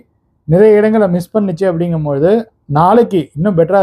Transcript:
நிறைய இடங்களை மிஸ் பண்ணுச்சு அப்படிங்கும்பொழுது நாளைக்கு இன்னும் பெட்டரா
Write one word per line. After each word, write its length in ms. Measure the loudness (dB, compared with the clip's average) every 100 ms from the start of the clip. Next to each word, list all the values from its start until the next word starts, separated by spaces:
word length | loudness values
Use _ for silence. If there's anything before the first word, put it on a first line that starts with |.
| _ _ _ _ -2
நிறைய 300 | 2 4 4
இடங்களை 300 | 2 0 0
மிஸ் 260 | -2 -4
பண்ணுச்சு 320 | -4 -4 -4 -4
அப்படிங்கும்பொழுது 600 | -2 -4 -4 -4 -2 0 0 -4 _ -4 0
நாளைக்கு 420 | 2 2 0 -2 -6
இன்னும் 240 | -6 -2 0
பெட்டரா 220 | 0 0